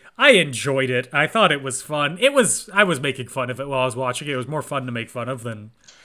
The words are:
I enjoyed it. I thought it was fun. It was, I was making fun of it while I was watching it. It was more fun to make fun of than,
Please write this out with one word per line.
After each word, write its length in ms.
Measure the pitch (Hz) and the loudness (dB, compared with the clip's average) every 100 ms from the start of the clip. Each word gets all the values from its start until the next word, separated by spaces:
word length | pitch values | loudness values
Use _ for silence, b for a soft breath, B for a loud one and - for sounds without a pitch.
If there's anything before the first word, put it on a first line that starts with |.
| B - | B 2
I 140 | 277 | 6
enjoyed 580 | 208 147 117 139 135 131 | 6 4 -2 -2 0 0
it. 180 | 127 123 | -2 -2
I 140 | 147 151 | 0 0
thought 220 | 220 185 | 4 2
it 140 | 147 | 2
was 180 | 131 117 | -4 -8
fun. 360 | - 147 143 180 | -4 -2 -2 2
It 140 | 262 | 2
was, 360 | 277 196 - - | 4 2 0 -2
I 100 | 196 | 2
was 160 | 196 135 | 2 2
making 300 | 139 127 120 | -2 -4 -6
fun 200 | 135 123 | -6 -4
of 120 | 127 | -6
it 60 | 143 | -4
while 100 | 131 | 0
I 60 | 127 | 0
was 100 | 120 | 0
watching 320 | 127 123 147 | -4 -4 -4
it. 60 | |
It 40 | 131 | -4
was 100 | 127 | -4
more 120 | 151 | -6
fun 240 | - 139 127 | -4 -6 -4
to 40 | |
make 180 | 117 113 | -6 -6
fun 200 | 123 120 | -8 -6
of 140 | 131 | -6
than, 280 | 117 107 110 _ b b | -8 -10 -14 _ b b